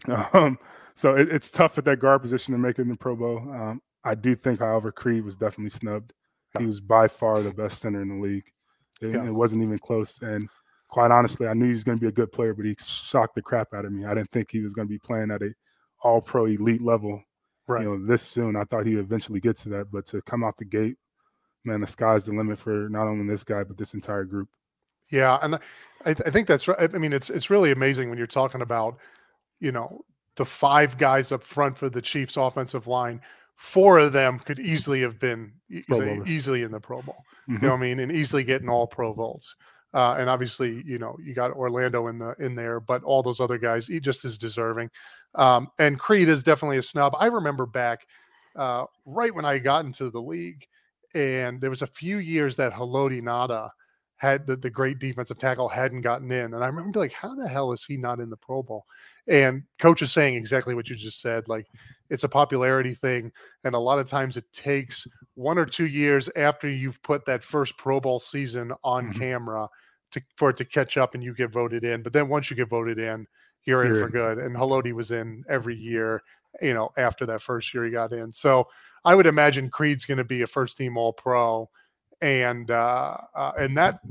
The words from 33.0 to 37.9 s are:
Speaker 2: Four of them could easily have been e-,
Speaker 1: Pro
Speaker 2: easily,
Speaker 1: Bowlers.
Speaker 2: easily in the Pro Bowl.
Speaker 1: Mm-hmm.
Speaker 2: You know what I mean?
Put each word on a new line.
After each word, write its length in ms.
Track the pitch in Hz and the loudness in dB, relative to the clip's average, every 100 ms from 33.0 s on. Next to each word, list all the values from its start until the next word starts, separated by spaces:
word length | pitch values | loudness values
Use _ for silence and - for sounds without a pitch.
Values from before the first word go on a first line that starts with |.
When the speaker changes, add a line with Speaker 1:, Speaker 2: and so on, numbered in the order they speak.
| 120 117 - - _ _ | -2 -8 -18 -20 _ _
Speaker 2:
Four 420 | - 190 196 170 | 0 8 10 12
of 140 | 147 | 10
them 260 | 135 131 127 | 6 4 2
could 220 | - 131 | -8 -8
easily 400 | 190 156 147 135 | -2 -2 0 0
have 180 | 123 113 | 0 -2
been 340 | 127 113 107 120 - | -4 -4 -10 _ -16
e-, 140 | 170 | -12
Speaker 1:
Pro 140 | - 123 | -2 0
Speaker 2:
easily, 160 | 107 | 0
Speaker 1:
Bowlers. 140 | 101 170 | -4 -4
Speaker 2:
easily 340 | 160 131 127 | -4 -2 -2
in 80 | 117 | -4
the 80 | 107 | -8
Pro 240 | - 127 | -12 -14
Bowl. 220 | 135 - _ _ - | -14 -18 _ _ -6
Speaker 1:
Mm-hmm. 60 | |
Speaker 2:
You 40 | 110 | 0
know 120 | 131 | 2
what 40 | 127 | 2
I 20 | |
mean? 180 | 123 | 0